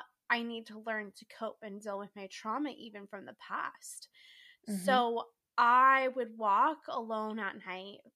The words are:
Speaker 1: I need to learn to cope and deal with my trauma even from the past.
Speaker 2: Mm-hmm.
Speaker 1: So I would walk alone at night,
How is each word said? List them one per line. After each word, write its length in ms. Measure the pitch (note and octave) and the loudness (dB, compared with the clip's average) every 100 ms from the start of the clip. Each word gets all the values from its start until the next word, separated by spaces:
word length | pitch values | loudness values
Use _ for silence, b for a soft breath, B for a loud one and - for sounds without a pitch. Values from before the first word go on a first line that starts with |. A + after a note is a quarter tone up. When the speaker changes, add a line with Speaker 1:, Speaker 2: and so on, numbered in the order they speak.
| - _ - | -4 _ -2
Speaker 1:
I 120 | A#3+ | -2
need 240 | A#3 A#3 A3+ | -2 -8 -10
to 120 | G#3+ | -12
learn 320 | A3 A3 G3+ - | -6 -6 -6 -12
to 80 | - - | -18 -8
cope 200 | A3 - | -8 -8
and 200 | A3 G3+ | -12 -10
deal 180 | G#3+ G3 | -8 -8
with 160 | G3+ G#3 | -8 -12
my 120 | F#3+ | -14
trauma 400 | - A3 A#3+ D4 - | -10 -4 -2 -4 -6
even 320 | A#3 G#3 G3+ | -14 -14 -14
from 200 | G3+ B2+ | -14 -14
the 80 | G#3+ - | -16 -10
past. 640 | G3+ - - - - - b b b b b - | -8 -8 -10 -18 -18 -20 b b b b b -8
Speaker 2:
Mm-hmm. 160 | G3+ F3+ | -4 4
Speaker 1:
So 400 | B3+ A#3+ A#3 - _ _ - | 4 4 -2 -6 _ _ 2
I 500 | A#3+ B3 C4 C4+ C4 C4 | 6 8 8 6 4 -2
would 220 | A#3 A3 | -6 -2
walk 420 | G#3+ G3 C#4+ D#4 - | 2 4 4 2 -6
alone 500 | - A3+ A3 G#3+ A3 | -8 -4 -4 -4 -4
at 240 | G3 - F#3+ | -6 -6 -10
night, 320 | F#3 G3 G3+ - | -10 -10 -16 -20